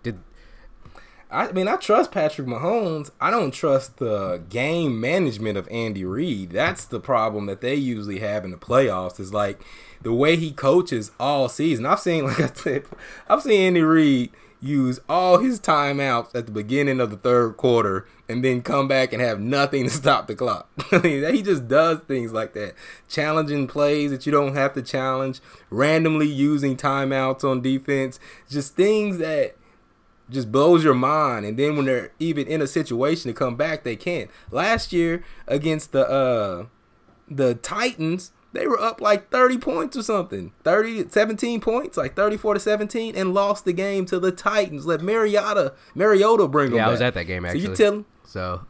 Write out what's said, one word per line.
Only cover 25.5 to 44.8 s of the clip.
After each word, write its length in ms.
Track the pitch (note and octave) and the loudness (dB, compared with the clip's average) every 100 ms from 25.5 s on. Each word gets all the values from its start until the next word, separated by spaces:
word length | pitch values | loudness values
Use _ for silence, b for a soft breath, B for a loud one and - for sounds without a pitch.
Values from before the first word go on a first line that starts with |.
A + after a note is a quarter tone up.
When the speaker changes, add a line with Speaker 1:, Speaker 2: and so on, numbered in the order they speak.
| B B | B B
Speaker 2:
randomly 580 | G2+ C#3+ D#3+ D#3+ D#3 D3 | 0 4 4 4 2 2
using 480 | C#3 C#3+ D3 C#3 C3 | 2 2 2 0 0
timeouts 680 | C#3+ C#3 C3+ C3+ C3 C3+ | 0 0 0 0 0 0
on 180 | C#3+ C3 | 0 0
defense, 580 | C3 C3+ C3+ C#3 C3+ B2+ B B B | 0 -2 0 -2 -2 -6 B B B
just 260 | C#3+ C#3 - | -8 -6 2
things 440 | G3 G#3+ G#3 F3+ | 2 4 0 -4
that 360 | D#3+ D#3 C3 - b b _ _ _ _ - | -4 -2 -2 -6 b b _ _ _ _ -10
just 220 | C3 A2+ | -6 0
blows 320 | B2+ D3+ F3 | 4 6 6
your 100 | D#3 | 6
mind. 520 | B2+ C3 D#3 C#3+ A#2 G#2 | 4 2 2 0 -2 -4
And 120 | A2+ | -2
then 180 | C#3+ D3 | 0 0
when 80 | C3+ | 0
they're 260 | B2+ - _ | 0 -4 _
even 260 | E3 D3 C3+ | -4 -2 -2
in 160 | D#3 | -2
a 60 | C#3 | -2
situation 640 | E3 D3 A#2+ C#3 E3 B2+ | -2 -4 -2 0 -2 -4
to 20 | |
come 220 | A2+ C3 A#2+ | -4 -4 -2
back, 280 | D#3 D#3 | -4 -4
they 120 | - A2 | -6 -6
can't. 340 | - E3+ G#2+ B B | -6 -6 -8 B B
Last 400 | C3 F#3+ A3+ - | -4 0 -2 -2
year 320 | F3+ E3+ E3+ B B B | 0 0 -2 B B B
against 460 | C#3 D#3 D#3 - | -2 0 -4 -2
the, 140 | C#3 B2+ | 0 2
uh, 580 | C3+ B2+ A#2 G2+ F2 A2+ _ _ _ _ _ _ | 2 2 0 -2 -6 -12 _ _ _ _ _ _
the 260 | C#3 C3 A#2+ | 0 0 0
Titans, 760 | - F3 B3 - D#3+ F3+ - _ _ | -4 -2 -2 -2 -4 -4 -8 _ _
they 160 | - - | -4 -2
were 120 | D#3+ | 0
up, 200 | A3 A3+ | -2 -2
like, 300 | G#3+ G#3 - | 2 2 2
thirty 280 | B3+ B3+ B3+ | 2 4 2
points 360 | A#3 - D#4 C4+ | -2 -4 -4 -6
or 60 | |
something. 520 | G#3+ G#3 F3 G2 F2+ _ | -2 -2 -2 -8 -10 _
Thirty, 440 | - G3 A3 A3 - | 0 2 2 -4 0
seventeen 520 | - G#3+ G#3+ A#3 A#3 | 2 2 0 -2 -2
points, 360 | A#3 A#3 D4 - | -2 -2 -4 -6
like, 180 | C#3 - | -4 0
thirty-four 400 | G#3 G#3 G#3+ G3+ | 0 0 -2 0
to 40 | |
seventeen, 560 | G#3+ G#3 G#3 A#3 A3+ F#3+ | 0 -2 -2 -4 -6 -4
and 180 | F#3+ | -2
lost 300 | F#3+ G3+ G3+ - | 0 0 0 -2
the 80 | |
game 320 | F3 G3 G3 F#3 | -2 -2 -2 -2
to 120 | F3+ | 0
the 120 | F#3 | 0
Titans. 540 | F3+ G#3 G#3+ F#3 D3 | -2 -2 0 -2 -4